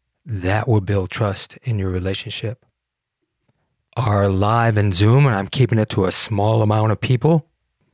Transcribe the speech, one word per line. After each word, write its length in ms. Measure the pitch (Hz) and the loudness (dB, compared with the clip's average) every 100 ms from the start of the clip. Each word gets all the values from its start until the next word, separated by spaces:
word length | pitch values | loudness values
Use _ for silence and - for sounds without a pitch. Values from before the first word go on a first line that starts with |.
| _ _ | _ _
that 440 | - 104 92 107 127 | -10 -4 -2 0 2
will 120 | 107 | 0
build 300 | 95 101 90 | 2 -2 -2
trust 460 | - 107 98 - - | -4 -4 -4 -10 -12
in 140 | 127 107 | -6 -4
your 120 | 95 | -4
relationship. 760 | 92 92 98 107 - 110 107 _ _ _ _ _ _ _ _ _ _ _ _ _ - | -4 -4 -6 -8 -10 -10 -10 _ _ _ _ _ _ _ _ _ _ _ _ _ -6
Are 320 | 123 101 101 | -2 0 0
live 480 | 95 104 117 117 107 | 0 2 2 2 2
in 160 | 101 | 0
Zoom, 340 | 87 107 127 143 | 2 4 4 4
and 80 | |
I'm 140 | 101 98 | 0 -4
keeping 300 | - 120 110 | 0 2 2
it 100 | 107 | 0
to 140 | - | 0
a 80 | 92 | -2
small 500 | - - 101 104 113 | -2 -4 -2 2 2
amount 300 | 107 107 110 | 2 2 0
of 80 | 101 | -2
people 480 | - 127 151 165 - _ _ _ _ | 0 0 2 0 -2 _ _ _ _